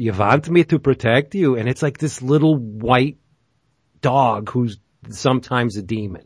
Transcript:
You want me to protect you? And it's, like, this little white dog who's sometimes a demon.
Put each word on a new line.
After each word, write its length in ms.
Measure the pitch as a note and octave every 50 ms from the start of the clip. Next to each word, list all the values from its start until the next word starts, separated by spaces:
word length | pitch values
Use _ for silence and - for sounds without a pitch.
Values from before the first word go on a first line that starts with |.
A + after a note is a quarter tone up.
You 120 | A#2 A2+ G2+
want 360 | F#2 G#2+ G2+ A#2+ D3+ D3+ -
me 140 | E3+ F3 E3
to 160 | - E3 D3
protect 560 | - C#3 C3 - - A2+ A2+ C3 C#3+ - -
you? 220 | G3 F3+ C#3+ B2+
And 120 | A#2 A2 A#2+
it's, 140 | A#2+ - -
like, 160 | C#3+ B2+ -
this 240 | D3+ D3+ - - B2+
little 320 | B2+ C#3+ D#3 D3 D#3+ D#3
white 600 | C#3 A#2+ A2 G#2+ A2 A2 A#2 B2+ B2+ C3 C3+ - _ _ _ _ _ _ _ _ _ _ _ _ _ _ _ _ _
dog 480 | - C3+ B2+ C#3 C3+ A#2+ G#2+ G#2 G#2+ -
who's 300 | - B2 B2 A#2 G#2 - _ _ _ _ - -
sometimes 680 | G#2+ - - C#3 C3 B2+ B2+ - B2+ B2 A#2+ A#2+ F#2+
a 60 | G#2 G2
demon. 420 | F2+ A#2 A2 G#2+ G2+ F2+ - _